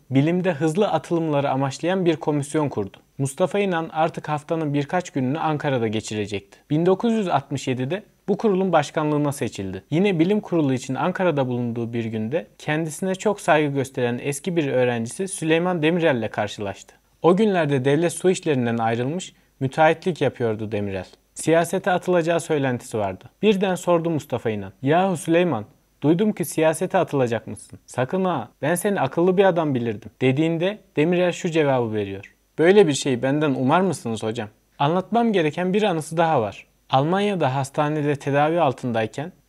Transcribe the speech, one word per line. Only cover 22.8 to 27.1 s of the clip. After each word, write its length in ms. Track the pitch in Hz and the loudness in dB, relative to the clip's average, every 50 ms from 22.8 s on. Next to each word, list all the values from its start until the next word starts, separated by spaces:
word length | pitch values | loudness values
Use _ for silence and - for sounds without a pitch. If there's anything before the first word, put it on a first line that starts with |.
| - - - 110 | -6 -6 -4 -4
vardı. 260 | 101 95 95 - - - _ _ | -4 -4 -6 -10 -16 -20 _ _
Birden 320 | 196 214 202 190 202 190 180 | 2 2 2 2 0 -2 -2
sordu 360 | 170 - 175 175 165 160 170 | -2 0 0 0 2 2 0
Mustafa 400 | 160 143 - - 127 113 - 117 | -2 -2 -4 -4 -6 -4 -2 -4
İnan, 220 | 107 104 95 95 - _ | -4 -4 -6 -10 -12 _
"Yahu 340 | 123 135 156 175 190 196 175 | 0 2 2 4 2 2 0
Süleyman, 480 | 143 - 170 165 170 180 175 127 107 104 - _ _ _ _ _ _ | -2 0 2 2 2 2 2 0 -4 -6 -10 _ _ _ _ _ _
duydum 300 | - 147 175 170 220 214 | 2 2 2 4 2 0
ki 120 | 208 - 165 | 0 -2 -6
siyasete 540 | - - 160 156 160 156 - 190 - - 180 | -4 0 2 2 2 2 0 -2 0 0 0
atılacak 480 | 156 - | 0 2